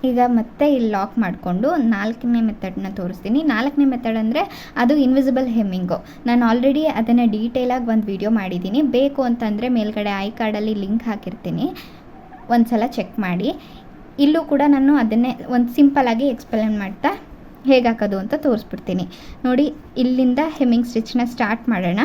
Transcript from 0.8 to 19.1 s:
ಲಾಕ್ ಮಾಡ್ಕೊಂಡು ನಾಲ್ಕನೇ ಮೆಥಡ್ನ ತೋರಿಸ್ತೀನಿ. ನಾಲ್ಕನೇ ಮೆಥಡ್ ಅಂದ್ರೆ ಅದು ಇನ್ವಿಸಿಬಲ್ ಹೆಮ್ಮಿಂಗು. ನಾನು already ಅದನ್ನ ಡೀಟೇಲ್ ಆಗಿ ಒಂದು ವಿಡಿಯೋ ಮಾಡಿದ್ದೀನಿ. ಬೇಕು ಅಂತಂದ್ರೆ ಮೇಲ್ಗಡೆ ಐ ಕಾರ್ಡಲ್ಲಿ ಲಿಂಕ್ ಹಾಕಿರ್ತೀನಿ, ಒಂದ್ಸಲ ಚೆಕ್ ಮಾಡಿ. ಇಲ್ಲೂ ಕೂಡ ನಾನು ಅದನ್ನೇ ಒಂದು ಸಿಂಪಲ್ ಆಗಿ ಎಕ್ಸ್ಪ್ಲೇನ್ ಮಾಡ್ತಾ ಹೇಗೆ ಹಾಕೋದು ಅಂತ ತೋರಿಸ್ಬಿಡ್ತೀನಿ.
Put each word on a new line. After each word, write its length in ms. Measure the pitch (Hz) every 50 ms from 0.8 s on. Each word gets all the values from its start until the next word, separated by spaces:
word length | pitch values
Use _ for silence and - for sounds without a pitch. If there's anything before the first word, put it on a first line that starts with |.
| 233 220
ಲಾಕ್ 280 | 208 190 196 202 - 240
ಮಾಡ್ಕೊಂಡು 580 | 214 180 180 - - 185 175 190 233 294 359
ನಾಲ್ಕನೇ 640 | 320 240 226 220 196 202 220 233 233 - 240 240 233
ಮೆಥಡ್ನ 460 | 226 220 208 - - 185 185 - 196 190 196
ತೋರಿಸ್ತೀನಿ. 460 | - 180 180 - - - 196 233 285
ನಾಲ್ಕನೇ 420 | 320 302 233 214 247 285 285 294 285
ಮೆಥಡ್ 340 | 269 254 240 - 233 220 226
ಅಂದ್ರೆ 540 | 220 220 240 311 392 392 - - - - -
ಅದು 200 | - 240 240 294
ಇನ್ವಿಸಿಬಲ್ 500 | 302 269 247 262 277 262 269 247 254 262
ಹೆಮ್ಮಿಂಗು. 600 | 247 226 233 214 196 180 185 180 175 170 - - - - - -
ನಾನು 280 | 233 240 247 240 226 226
already 300 | 247 247 277 269 302 311
ಅದನ್ನ 340 | 311 - - 226 233 240 240 240
ಡೀಟೇಲ್ 460 | 226 208 214 220 240 - 254 247 247
ಆಗಿ 160 | 247 262 240
ಒಂದು 200 | 233 226 220 208
ವಿಡಿಯೋ 240 | 214 196 180 202 214
ಮಾಡಿದ್ದೀನಿ. 520 | 226 214 190 185 175 180 180 185 208 269
ಬೇಕು 400 | 311 254 233 247 277 277 277 -
ಅಂತಂದ್ರೆ 460 | 262 240 233 240 233 214 208 208 240 254
ಮೇಲ್ಗಡೆ 500 | 247 233 208 214 214 214 208 208 202 196
ಐ 120 | 196 202
ಕಾರ್ಡಲ್ಲಿ 440 | 214 - 233 214 214 208 214 220 220
ಲಿಂಕ್ 300 | 208 196 190 214 226 -
ಹಾಕಿರ್ತೀನಿ, 680 | 233 208 214 - 185 175 - - 175 165 165 262 349 - - - - - - - - - - - - - - - -
ಒಂದ್ಸಲ 320 | 233 240 233 233 240 220 220
ಚೆಕ್ 320 | 269 - - 185 - - -
ಮಾಡಿ. 360 | 202 180 175 175 196 269 - - - - - - - - - - - - - -
ಇಲ್ಲೂ 240 | 285 285 302 330
ಕೂಡ 200 | 302 302 294 277 285
ನಾನು 300 | 294 285 269 269 277 302
ಅದನ್ನೇ 420 | 277 233 214 220 226 247 254 240 - - -
ಒಂದು 240 | 254 247 240 240
ಸಿಂಪಲ್ 360 | - - 285 277 277 285 262 240
ಆಗಿ 180 | 226 226 277
ಎಕ್ಸ್ಪ್ಲೇನ್ 520 | 285 240 - - - - 220 214 220 214 208
ಮಾಡ್ತಾ 320 | 196 190 196 - - 302 403 415 - - - - - - - - -
ಹೇಗೆ 240 | 269 269 254 240 233
ಹಾಕೋದು 300 | 226 226 208 208 202 190
ಅಂತ 160 | 190 220 -
ತೋರಿಸ್ಬಿಡ್ತೀನಿ. 720 | 302 - 294 233 214 - - - 175 - - 180 185 175 -